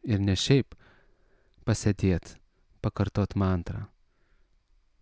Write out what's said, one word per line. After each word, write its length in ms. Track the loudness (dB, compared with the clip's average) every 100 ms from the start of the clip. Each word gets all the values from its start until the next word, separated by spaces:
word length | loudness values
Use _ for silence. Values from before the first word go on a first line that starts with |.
| -2
Ir 80 | 0
ne 160 | 2
šiaip 400 | 2 4 2 2 -8 -20 _ _ _ _ _ _ _
pasėdėt, 720 | -2 0 0 0 2 0 -4 -20 _ _ _ _
pakartot 560 | -6 -2 -2 -2 -2 0
mantrą. 480 | 0 0 -4 -10 -12 _ _ _ _ _ _ _ _ _ _ _